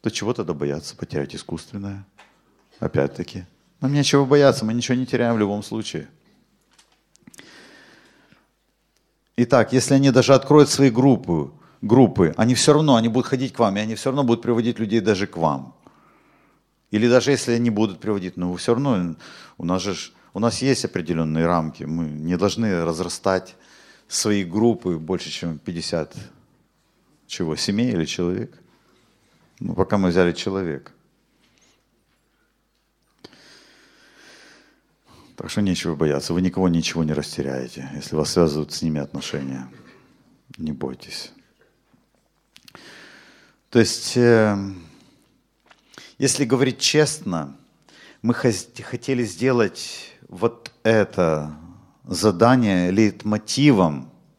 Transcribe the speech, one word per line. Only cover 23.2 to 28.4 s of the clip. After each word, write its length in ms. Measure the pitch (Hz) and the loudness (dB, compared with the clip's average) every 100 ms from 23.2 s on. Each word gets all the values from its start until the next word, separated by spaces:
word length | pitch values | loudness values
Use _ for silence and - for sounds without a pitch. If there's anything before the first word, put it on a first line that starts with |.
| 98 95 - - _ - - _ _ | -2 -2 -4 -20 _ -20 -20 _ _
свои 360 | - 110 104 | -6 -2 0
группы 520 | 90 95 117 113 92 85 | -2 2 2 2 -4 -6
больше, 340 | 80 92 - | -4 -6 -6
чем 280 | - 87 76 | -10 -8 -8
пятьдесят 580 | - 85 - 85 76 - - _ _ _ _ _ _ _ _ _ _ | -10 -10 -6 -6 -6 -10 -20 _ _ _ _ _ _ _ _ _ _
чего, 300 | - 85 76 | -8 -6 -4
семей 360 | - 104 123 | -4 -2 0
или 140 | 98 80 | -2 -4
человек. 560 | - 87 95 | -2 -4 -4